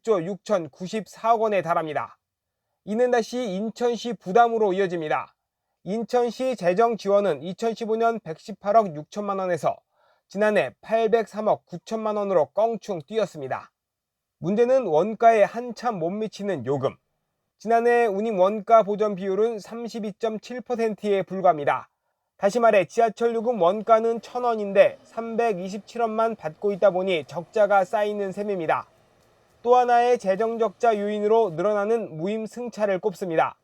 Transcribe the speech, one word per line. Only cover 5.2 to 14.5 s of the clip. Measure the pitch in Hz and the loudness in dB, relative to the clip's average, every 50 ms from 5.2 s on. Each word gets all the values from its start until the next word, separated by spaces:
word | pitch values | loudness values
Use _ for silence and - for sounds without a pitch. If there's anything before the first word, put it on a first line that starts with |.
| 104 - _ _ _ _ _ _ _ _ _ _ - | -4 -8 _ _ _ _ _ _ _ _ _ _ -10
인천시 | 170 190 226 233 - - 247 240 240 208 - 254 262 254 | -6 -6 -6 -4 -2 0 0 0 0 -2 -2 -4 -4 -2
재정 | 202 180 170 185 185 226 233 233 | 0 0 2 4 4 4 2 2
지원은 | 202 - 202 202 202 202 196 156 135 | 0 0 2 2 4 4 2 0 -2
이천십오 | 143 180 185 - 233 233 226 - 233 208 220 | -4 -10 -8 -4 -4 -4 -4 -4 -4 -2 -2
년 | 226 226 233 233 220 | 0 0 0 0 -2
백십팔억 | - 160 160 - - - 208 - - 202 208 226 220 190 151 | -6 -10 -12 -12 -14 -16 -16 -8 -2 2 4 4 4 2 -2
육천만 | 147 151 - - 208 208 202 196 190 | -10 -12 -10 -10 -8 -6 -4 -4 -4
원에서 | 190 185 175 156 - 151 - - _ _ _ _ _ _ _ _ _ _ | -2 -2 -2 -2 0 -2 -4 -4 _ _ _ _ _ _ _ _ _ _
지난해 | - 190 208 214 214 190 151 127 - _ | -4 0 0 2 2 2 0 0 -4 _
팔백삼억 | - - 214 226 226 220 202 233 220 - - 208 214 208 170 - _ | -6 -2 0 0 2 2 2 0 0 -2 -6 -4 0 0 0 0 _
구천만 | _ - 170 - - 220 220 220 220 208 214 | _ -16 -16 -10 -8 -6 -4 -4 -4 -2 -2
원으로 | 202 196 190 170 147 135 _ | -2 2 2 2 2 2 _
껑충 | - 214 233 233 202 - - 202 165 147 - | 0 0 0 0 -4 -6 -8 -8 -10 -10 -6
뛰었습니다. | 208 220 208 175 - 160 139 131 131 104 - - _ _ _ _ _ _ _ _ _ _ _ _ _ _ | -4 -4 -4 -4 -4 -8 -10 -8 -8 -8 -10 -14 _ _ _ _ _ _ _ _ _ _ _ _ _ _
문제는 | - 160 | -6 -2